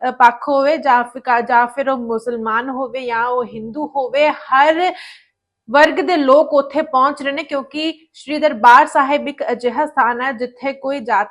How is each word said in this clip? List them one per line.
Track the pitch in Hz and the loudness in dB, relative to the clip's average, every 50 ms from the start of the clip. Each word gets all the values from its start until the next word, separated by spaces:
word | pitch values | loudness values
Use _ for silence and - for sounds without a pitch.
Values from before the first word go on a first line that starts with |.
| - 254 | -6 -6
ਅ, | |
ਪੱਖ | 254 - - 359 349 349 - - | 2 4 4 4 4 2 -2 -2
ਹੋਵੇ | 285 277 269 285 311 320 | 0 0 2 2 0 0
ਜਾਂ | - 285 247 240 240 | 2 2 2 2 0
ਫਿਰ | 240 - 262 | -2 -8 -10
ਕਾ-, | - - 247 233 | -4 -2 0 0
ਜਾਂ | 240 233 254 240 240 240 | 0 2 2 2 2 2
ਫਿਰ | 240 - 269 269 | 0 -4 -4 -2
ਉਹ | 269 254 | -4 -4
ਮੁਸਲਮਾਨ | 240 226 226 226 226 247 240 233 220 220 220 226 247 269 | -4 -6 -6 -6 -6 -6 -6 -6 -4 -4 -2 -2 -4 -4
ਹੋਵੇ | 262 254 269 247 226 262 254 | -6 -8 -8 -8 -8 -10 -8
ਜਾਂ | 240 233 226 233 | -6 -4 -4 -2
ਉਹ | 247 247 247 247 | -2 -2 -2 -4
ਹਿੰਦੂ | 208 202 226 220 226 220 294 302 302 | -4 -8 -12 -12 -12 -10 -8 -8 -6
ਹੋਵੇ। | - 277 262 240 226 277 294 302 | -4 -6 -4 -2 0 0 2 0
ਹਰ | 277 - - - 262 269 277 311 320 330 359 370 359 359 - - - - _ _ _ _ _ _ _ _ _ - | 0 -2 -4 0 2 4 4 4 2 2 0 -2 -4 -6 -10 -20 -20 -20 _ _ _ _ _ _ _ _ _ -2
ਵਰਗ | 220 285 302 311 285 | 2 4 4 4 2
ਦੇ | - 370 - 359 320 | 0 -2 0 0 0
ਲੋਕ | 285 262 262 294 320 302 - | 2 4 4 4 4 4 2
ਉੱਥੇ | 277 277 277 - 285 | 0 0 0 -2 -4
ਪਹੁੰਚ | 311 302 - 262 262 277 294 285 277 | -4 -2 0 2 2 2 0 -2 -6
ਰਹੇ | 277 | -6
ਨੇ, | 277 294 330 | -6 -6 -8
ਕਿਉਂਕਿ | - 302 277 262 - - 302 311 320 320 - _ _ _ | -8 -8 -8 -8 -8 -8 -6 -6 -6 -6 -8 _ _ _
ਸ਼੍ਰੀ | - - - 302 302 | -20 -12 -10 -4 -2
ਦਰਬਾਰ | 311 302 294 220 208 - - 269 311 302 | -2 -2 0 4 6 8 8 8 6 4
ਸਾਹਿਬ | - 311 277 269 294 294 233 277 | 2 0 0 0 0 -2 -4 -6
ਇੱਕ | 277 - - - | -8 -8 -6 -6
ਅਜਿਹਾ | 247 240 240 240 220 247 302 | -4 -4 -4 -4 -2 -2 -4
ਸਥਾਨ | 294 294 277 247 226 240 240 | -2 0 0 0 0 0 -2
ਹੈ, | 254 269 | -4 -6
ਜਿੱਥੇ | 277 214 247 247 247 - - 269 269 | -6 -6 -8 -10 -10 -8 -8 -8 -8
ਕੋਈ | 269 - 269 277 285 | -6 -6 -8 -8 -6
ਜਾਤ | 226 226 226 196 208 214 | -4 -2 -2 -2 -2 -2